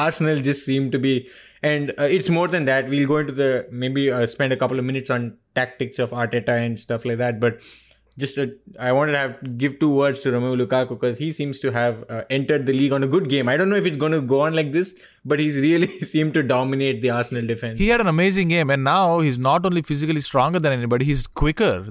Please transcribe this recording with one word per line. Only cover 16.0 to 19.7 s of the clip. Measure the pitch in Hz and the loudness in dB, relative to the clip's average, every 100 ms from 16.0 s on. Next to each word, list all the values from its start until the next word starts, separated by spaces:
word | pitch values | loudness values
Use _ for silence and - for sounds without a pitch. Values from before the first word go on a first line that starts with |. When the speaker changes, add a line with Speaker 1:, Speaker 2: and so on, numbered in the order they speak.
Speaker 1:
<laughs> | - | -4
seemed | 151 156 | -2 0
to | 160 | 0
dominate | 131 127 131 135 135 117 | 2 0 0 0 -2 0
the | 123 | 0
Arsenal | 120 120 123 | 0 -2 -4
defense. | 117 113 117 113 | -4 -4 -4 0
Speaker 2:
He | 208 | 2
had | 233 | 4
an | 202 | 2
amazing | 160 190 196 170 | 2 2 2 0
game, | 170 139 | 2 2
and | 139 | 2
now | 135 180 180 170 | 2 2 4 2
he's | 156 123 131 | 2 0 2
not | 165 | 2
only | 185 | 2